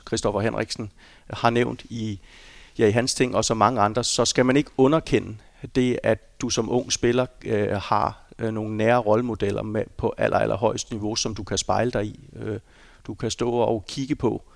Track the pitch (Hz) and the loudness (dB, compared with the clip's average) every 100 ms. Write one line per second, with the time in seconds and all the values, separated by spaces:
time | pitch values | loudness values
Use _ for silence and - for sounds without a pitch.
0 | - 113 101 101 110 110 110 - 110 - | -6 -2 0 0 -2 -2 -6 -8 -12 -14
1 | - - - 117 120 117 120 123 - 117 | -20 -20 -14 0 2 2 0 -2 -10 -8
2 | 107 98 - - - - - - 110 117 | -6 -8 -12 -20 -20 -20 -18 2 4 4
3 | 127 - 131 98 - 110 104 127 104 113 | 0 0 0 2 0 4 4 4 2 2
4 | 117 - 117 - 127 135 151 - 131 160 | -2 0 2 4 4 4 2 4 4 4
5 | - 117 98 110 - _ - 131 127 120 | 2 0 0 -14 -18 _ -4 0 0 2
6 | 113 110 - - 120 120 113 123 123 - | 0 0 -4 -8 -4 -2 0 0 0 0
7 | 120 123 127 - 107 104 104 101 - 104 | 2 2 0 -6 -2 0 0 -2 0 0
8 | - - - - 113 110 107 107 110 123 | 0 -4 -20 -8 -6 -4 -6 0 2 4
9 | 104 110 123 110 101 104 107 107 - - | 4 2 2 -2 -2 -2 -4 -4 -6 -4
10 | 113 - 113 98 110 104 110 - - 110 | -6 0 0 2 0 0 0 -2 -8 -6
11 | 104 113 113 110 95 98 - 101 120 110 | -6 -4 -6 -6 -6 -6 -2 0 0 -2
12 | 104 - - - 110 104 _ - - - | -6 -10 -18 -12 -8 -10 _ -20 -20 -20
13 | - 110 113 - 123 120 110 113 - 147 | -16 -8 -6 -2 0 2 2 0 -4 -8
14 | 131 143 117 104 - | -6 -2 0 -2 -10